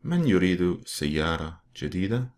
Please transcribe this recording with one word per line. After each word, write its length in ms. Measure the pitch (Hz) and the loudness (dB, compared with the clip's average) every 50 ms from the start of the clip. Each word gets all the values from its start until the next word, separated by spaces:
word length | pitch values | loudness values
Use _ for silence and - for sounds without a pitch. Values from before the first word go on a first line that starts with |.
| - | -4
من 240 | 151 175 175 165 | 0 0 2 4
يريد 600 | 131 95 90 90 92 90 85 90 90 82 - - | 4 4 6 4 4 2 2 2 0 0 -2 -8
سيارة 760 | - - - 76 73 76 76 78 82 82 82 78 78 82 - _ _ _ | -12 -6 -4 -2 -2 0 0 0 0 -2 -2 -6 -8 -10 -14 _ _ _
جديدة؟ 540 | - - 73 82 90 95 98 113 123 127 123 _ | -10 -8 -4 -2 -2 0 0 0 -2 -4 -6 _